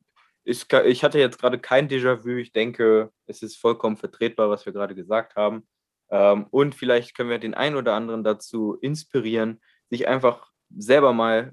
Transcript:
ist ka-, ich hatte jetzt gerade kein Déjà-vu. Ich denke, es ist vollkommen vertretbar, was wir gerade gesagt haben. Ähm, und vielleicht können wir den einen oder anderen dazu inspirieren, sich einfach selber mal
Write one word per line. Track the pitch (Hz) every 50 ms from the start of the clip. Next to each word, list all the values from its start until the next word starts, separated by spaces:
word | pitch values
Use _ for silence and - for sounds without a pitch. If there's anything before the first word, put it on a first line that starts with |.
| _ _ _ _ _ _ _ _ -
ist | - 120 - - -
ka-, | - 131 -
ich | 127 127 -
hatte | 151 147 - 147
jetzt | 131 123 - -
gerade | 123 123 123 123
kein | - - 127 135 147 135
Déjà-vu. | 135 127 123 127 123 110 113 123 123
Ich | 123 120 -
denke, | - 110 113 123 117 - 113 110 110 107 110 110 _ _ _
es | - - -
ist | 113 104 -
vollkommen | - - 117 117 117 - 110 107
vertretbar, | - - - _ - 113 113 - - 107 104
was | 104 - -
wir | 98
gerade | 92 101 101 98 95
gesagt | 95 87 92 107 113 110 _ -
haben. | 104 104 104 113 110 - _ _ _ _ _ _ _ _ -
Ähm, | 101 98 101 101 101 104 104 -
und | - 135 143 143 131
vielleicht | - 127 123 120 120 120 - -
können | - 123 120
wir | 117 110
den | 117 113 -
einen | - 131 151 147
oder | 135 117 117 104
anderen | 110 117 113 113 113
dazu | 107 110 107 - - - - 113 107 104 - -
inspirieren, | 127 139 151 156 - _ - 131 113 113 117 113 110 113 113 - _ _ _ _ _ -
sich | 120 120 -
einfach | - 131 127 127 120 117 - - _ _ _ _ _ -
selber | 101 104 113 139 147 143 127
mal | 120 113 113 113 113 113 120 165